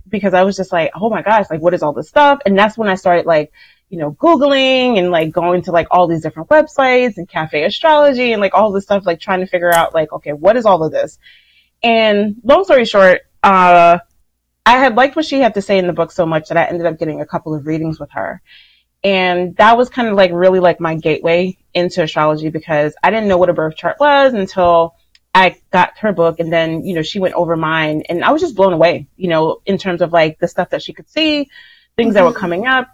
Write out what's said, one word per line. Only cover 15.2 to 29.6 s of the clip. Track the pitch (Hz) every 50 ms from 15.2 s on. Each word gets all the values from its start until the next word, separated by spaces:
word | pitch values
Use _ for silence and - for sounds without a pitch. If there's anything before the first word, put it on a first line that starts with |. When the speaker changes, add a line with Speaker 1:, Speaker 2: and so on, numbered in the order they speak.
| 311
Speaker 1:
she | - 285 269
had | 269 220 208
to | 202
say | 196 - 202
in | 190 180
the | 175 165
book | 165 165 165
so | - - 175
much | 160 165 156 160 -
that | 160
I | 170 160
ended | - - 175 170
up | 170 156 -
getting | 170 156 151 147
a | 147
couple | - - 165 - 160 156
of | 151 135
readings | 156 156 160 160 160 156 -
with | 147 -
her. | _ - 98 - - 185 _ _ - - _ _ _ _ _ _ _ _ -
And | 196 196 190 185 180 175 175 180 180 175
that | - 214 220 233
was | 233 254 240
kind | - 262 240 226
of, | 202
like, | 196 190 175 170
really, | 175 180 185 185 185
like, | 180 180 165 -
my | 170 165 160
gateway | 160 - 160 151 - - 170 170 175 185 185 185 - _ _ _
into | 175 175 180 - 185 165
astrology | 156 - 160 151 156 151 151 156 156
because | 160 160 - - 160 147 151 151 147 _
I | - 180
didn't | 202 226 214 202
know | 190
what | 175 185 175
a | 170
birth | 165 156 156 156
chart | - - 170 - -
was | 285 294 285 277 277 269 247
until | 208 190 190 - 190 180 175 170 165 165 165 - _ _ _ _ _ _ _ _
I | 185 185 175 170 _ _ _
got | - 185 - - - -
her | - 214
book. | 190 170 170 165 160 -
And | 170 160
then, | 170 165 165 160 160 165 143
you | 180 185
know, | 160 156
she | - - 202
went | 185 175 -
over | - 175 160 170
mine | 160 160 156 160 160 156 151 151 156 - -
and | 165 175 127
I | 156
was | 269 320
just | 370 339 233
blown | 185 190 196 175
away, | 156 160 175 156 143 147 _ _
you | _ 185 180
know, | 165 156 160 160 - -